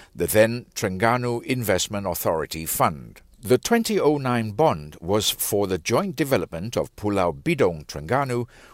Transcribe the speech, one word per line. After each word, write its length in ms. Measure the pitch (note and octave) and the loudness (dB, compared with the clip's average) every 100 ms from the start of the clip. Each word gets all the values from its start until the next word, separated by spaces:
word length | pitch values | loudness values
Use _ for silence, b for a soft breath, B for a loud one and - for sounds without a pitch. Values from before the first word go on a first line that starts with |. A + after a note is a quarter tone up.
| B | B
the 120 | - F2 | -4 2
then 400 | G#2+ A2 A#2+ - | 4 4 2 -10
Terengganu 680 | - G2+ F#2 A2+ B2 B2 A#2+ | -6 -4 0 0 2 -2 -4
Investment 640 | - B2+ G#2+ F#2 - G#2 G2 | -4 -4 0 0 0 -4 -4
Authority 580 | E2 G#2 D#2+ C#2+ D#2+ D#2+ | -2 -2 -2 -2 -6 -6
Fund. 540 | - A#2 C#2+ A1 - _ - | 0 0 0 -14 -20 _ -6
The 200 | G2 B2 | 2 2
twenty 400 | - A#3 A3+ G3 | 4 0 2 2
oh 200 | C3+ D3 | 4 2
nine 340 | C3 A#2+ A2 | 0 -2 -2
bond 440 | G2+ D#3 E2+ D2 - | 2 2 2 -6 -8
was 300 | E2 G#2+ - | 0 2 2
for 360 | - - G2+ G2 | -2 0 0 2
the 120 | F#2 | -2
joint 380 | - B2+ G3 C3+ | 0 0 0 -2
development 600 | C#3 A#2 D#2 D#2+ A2 G2+ | 0 0 0 -6 -6 -4
of 180 | C#2+ - | -4 -4
Pulau 360 | G#2 G2 F2 | -2 2 0
Bidong, 540 | C#2 D#3+ C#3+ G2 D#2+ - | 0 -2 2 2 0 -10
Terengganu, 600 | D2 D#2 B2+ C3+ A#2+ A#2 B B | -10 -2 -2 0 -4 -6 B B